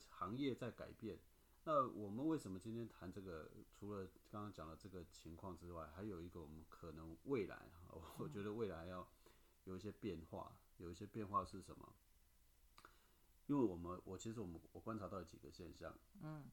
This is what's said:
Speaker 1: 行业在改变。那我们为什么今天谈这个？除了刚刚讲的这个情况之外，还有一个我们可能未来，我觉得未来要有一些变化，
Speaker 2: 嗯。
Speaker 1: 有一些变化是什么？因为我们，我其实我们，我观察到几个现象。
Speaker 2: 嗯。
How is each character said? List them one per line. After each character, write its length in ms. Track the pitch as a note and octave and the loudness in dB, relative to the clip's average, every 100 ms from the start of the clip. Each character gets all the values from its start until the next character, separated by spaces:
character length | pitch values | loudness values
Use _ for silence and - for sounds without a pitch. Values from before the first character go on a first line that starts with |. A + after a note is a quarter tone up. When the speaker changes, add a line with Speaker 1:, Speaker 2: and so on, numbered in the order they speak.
| - | -4
Speaker 1:
行 260 | - F#2 B2 | -2 0 4
业 200 | C#3 A#2 | 4 4
在 160 | A#2+ | 0
改 200 | - - | -4 -8
变。 260 | - A2 F2+ - - - - - | -4 -4 -4 -8 -20 -20 -4 6
那 200 | D5+ - | 8 8
我 180 | G2 G#2 | 4 0
们 200 | G#2+ D#3 | 4 6
为 100 | D3+ | 6
什 140 | G#2+ | 4
么 80 | F#2+ | -2
今 160 | A2+ A2+ | -2 -2
天 120 | A2+ | -4
谈 240 | - F#2 | -4 -6
这 80 | F#2+ | -4
个？ 300 | F#2+ D#2+ D2+ - - | -4 -4 -4 -10 -14
除 180 | - G2+ | -8 -4
了 160 | G2+ F#2 - - | -2 -2 -6 -8
刚 140 | G#2+ | -6
刚 100 | G#2 | -4
讲 160 | F#2 D#2 | -4 -6
的 60 | D#2+ | -6
这 120 | G2+ | -6
个 160 | F2+ D#2+ | -6 -8
情 300 | - D#2+ E2+ | -8 -8 -6
况 220 | G2 E2 | -4 -4
之 160 | F2 | -4
外， 160 | E2+ D#2 E2 | -4 -4 -2
还 80 | |
有 180 | G#2+ F2+ | -2 -2
一 80 | F2 | -4
个 100 | F2 | -6
我 60 | D2+ | -6
们 180 | D#2 D#2 | -8 -10
可 220 | - E2 | -10 -8
能 260 | D#2 D#2+ E2 | -6 -6 -4
未 240 | - C3+ F#2 | 2 4 4
来， 240 | - - - - - - - | -2 -10 -12 -10 -8 -6 -4
我 100 | G#2 | -2
觉 140 | G2+ | 0
得 100 | G#2 | 2
未 140 | G#2+ G#2+ | 4 2
来 180 | E2 F2 | 2 -2
要 220 | F#2 F2 - - - - - | -4 -6 -12 -20 -20 -20 -12
有 120 | - F#2 | -6 -2
一 40 | |
些 120 | G2+ | -2
变 300 | - G#2+ E2 E2 | 0 0 0 -2
化， 220 | G2 - | -4 -4
Speaker 2:
嗯。 80 | - - - | -8 -16 -8
Speaker 1:
有 140 | F2 | -6
一 20 | |
些 140 | F2+ G#2 | -4 -4
变 200 | A2+ G2+ | -2 4
化 160 | G2+ | 4
是 180 | F2+ G2 | 4 -2
什 120 | - D2+ | -6 -10
么？ 200 | - - - - - - - - - - - - - - - - - | -12 -16 -20 -20 -20 -20 -20 -20 -20 -18 -18 -18 -20 -20 -20 -4 6
因 100 | C#3+ | 10
为 60 | |
我 120 | A2 F2 | 10 8
们， 240 | E2+ F2+ | 0 -2
我 120 | - F#2 | -2 -2
其 160 | A2+ | -2
实 100 | A2+ | 0
我 40 | F#2 | -2
们， 160 | E2 - | -4 -8
我 60 | F#2 | -8
观 160 | A2+ A2 | -2 0
察 80 | F#2 | 0
到 160 | F#2+ | -2
几 140 | E2 - | -4 -8
个 120 | C#2+ | -12
现 240 | - E2 | -8 -10
象。 240 | C#2 D#2+ - - - | -6 -8 -8 -14 -8
Speaker 2:
嗯。 240 | D3+ D#3 C3 | -6 -6 -8